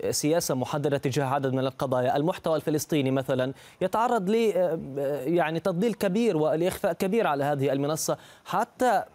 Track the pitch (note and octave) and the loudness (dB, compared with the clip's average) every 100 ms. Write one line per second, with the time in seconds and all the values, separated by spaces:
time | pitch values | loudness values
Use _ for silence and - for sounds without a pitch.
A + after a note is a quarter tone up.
0 | G2+ - D3+ E3+ - C3 A#2+ D3+ C#3+ C#3 | -2 0 0 0 0 -2 -2 -2 0 0
1 | C#3 C#3 C3+ C#3+ C3+ C3 C3 - C#3 B2+ | 0 -2 0 0 0 0 -2 -2 -2 0
2 | B2 C#3+ D#3+ - E3+ D#3 E3 D3+ - D3+ | 2 2 0 -2 -2 -2 0 -2 0 0
3 | C3 C3+ C3 B2+ C3 - - - F#3 A3 | 2 0 0 -2 -2 -6 -16 -6 -2 0
4 | B3 A#3 F3+ A3+ A3 F3+ F3+ E3 C#3+ C#3 | 2 0 2 2 2 2 0 -2 -6 -4
5 | C#3 C#3+ C3+ F3 D#3 D#3+ G3 E3+ A#3 F#3+ | -4 -2 0 0 0 0 -2 0 0 0
6 | G3+ G#3 A#3 D#3 D#3 D#3+ F3+ F3+ G3 E3+ | 0 2 2 2 2 2 0 0 -2 0
7 | F#3+ A3+ F3 C#3+ C#3 C#3+ C#3 C#3 C#3+ D#3 | 0 2 2 0 0 0 0 0 0 -2
8 | - D3 - - - F#3 A#3 - B3+ F#3+ | -2 -4 -8 -18 -4 -4 -2 0 2 2
9 | - | 0